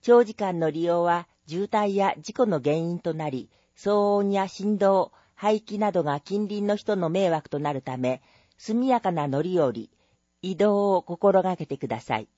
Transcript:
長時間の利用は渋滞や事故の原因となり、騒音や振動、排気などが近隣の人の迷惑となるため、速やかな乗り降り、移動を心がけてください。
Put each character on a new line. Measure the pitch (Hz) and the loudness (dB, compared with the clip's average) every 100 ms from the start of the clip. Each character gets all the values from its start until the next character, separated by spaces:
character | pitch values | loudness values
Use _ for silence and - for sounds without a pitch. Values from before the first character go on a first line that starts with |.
長 | - 240 | 8 6
時 | 220 | 6
間 | 214 202 175 | -2 -4 0
の | 160 | -2
利 | 156 | 0
用 | 170 170 | 0 2
は | 175 175 170 _ - | 2 0 -4 _ -10
渋 | 165 | -8
滞 | 202 220 208 | -2 0 0
や | 196 196 - | 0 0 -2
事 | 160 | -10
故 | 214 240 | -2 0
の | 160 | 2
原 | 135 156 | 0 0
因 | 170 175 | -2 -4
と | 175 | -6
な | 160 151 | -4 -4
り、 | 131 101 _ _ | -6 -10 _ _
騒 | _ 202 208 202 202 | _ -2 2 2 2
音 | 202 | 0
や | 196 196 | 0 -4
振 | - 202 208 | -4 -4 2
動、 | 196 190 - _ _ | 4 2 0 _ _
排 | _ 202 220 | _ -2 -2
気 | - 202 | -4 -2
な | 214 | 0
ど | 180 | 0
が | 147 143 | -2 -4
近 | - 202 208 | -4 -4 -4
隣 | 208 | -4
の | 202 208 | -2 -2
人 | - 202 | -2 -2
の | 165 | 0
迷 | 175 190 | 0 0
惑 | 160 - | 0 -4
と | 147 | -4
な | 147 | -4
る | 139 | -4
た | 127 127 | -6 -4
め、 | 127 127 _ _ _ _ | -2 -2 _ _ _ _
速 | - 226 | -4 -2
や | 262 240 | 2 0
か | 190 | 0
な | 165 143 | -2 -2
乗 | 135 | -2
り | 170 180 | 0 2
降 | 139 | 0
り、 | 113 107 _ _ _ _ _ | 0 -10 _ _ _ _ _
移 | 180 170 | -8 0
動 | 208 202 202 190 | 2 2 2 0
を | |
心 | - 170 202 190 | -2 0 4 4
が | 185 180 | 2 -4
け | |
て | 151 139 | -8 -8
く | 123 | -6
だ | 113 | -8
さ | - 113 | -4 -6
い。 | 110 | -6